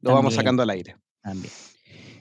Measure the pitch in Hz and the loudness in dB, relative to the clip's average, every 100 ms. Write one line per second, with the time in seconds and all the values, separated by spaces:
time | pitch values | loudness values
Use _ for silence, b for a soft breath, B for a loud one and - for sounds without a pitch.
0 | 127 135 135 113 131 127 113 95 90 - | 2 4 4 2 0 2 0 -4 -8 -18
1 | _ _ 101 95 - B B B B B | _ _ -12 -12 -12 B B B B B
2 | B B | B B